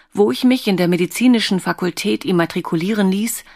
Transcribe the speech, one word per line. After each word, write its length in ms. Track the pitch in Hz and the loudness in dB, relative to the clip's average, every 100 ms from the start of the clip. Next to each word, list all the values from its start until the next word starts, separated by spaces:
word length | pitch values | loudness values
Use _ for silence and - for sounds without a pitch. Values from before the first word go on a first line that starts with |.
| _ | _
wo 200 | - 208 | 0 0
ich 100 | 254 | 2
mich 240 | 254 254 - | 2 2 0
in 100 | 180 | 0
der 120 | 175 | 2
medizinischen 720 | 175 180 - 247 233 - 185 | 2 0 2 4 4 2 -2
Fakultät 640 | 180 175 180 - 202 214 | -2 -4 -4 -4 -4 -2
immatrikulieren 880 | - 180 165 185 - 165 180 214 196 | 0 0 0 -4 -4 -4 -2 0 0
ließ, 320 | 190 233 - - | 0 -2 -8 -14